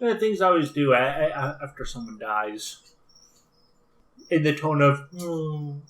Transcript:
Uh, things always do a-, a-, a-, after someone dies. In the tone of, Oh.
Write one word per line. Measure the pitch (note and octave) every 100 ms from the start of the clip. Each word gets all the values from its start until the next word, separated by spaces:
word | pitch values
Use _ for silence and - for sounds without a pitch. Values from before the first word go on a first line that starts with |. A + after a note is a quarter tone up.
Uh, | A#3+ A3
things | A3 G3+
always | F#3 F3 C#3+
do | - C#3+
a-, | B2
a-, | C3 C#3 D3+
a-, | C#3+ C#3 D3
after | C#3 -
someone | B2 B2 A#2 A2
dies. | A2 G#2+ G#2+ G#2+ - - _ _ _ _ _ _ _ _ _ _ _ _ _ _ -
In | E3
the | D3+
tone | D3 D#3 D3
of, | C#3+ C#3 - F3+
Oh. | F3 E3 D#3 D3+ D3 C#3+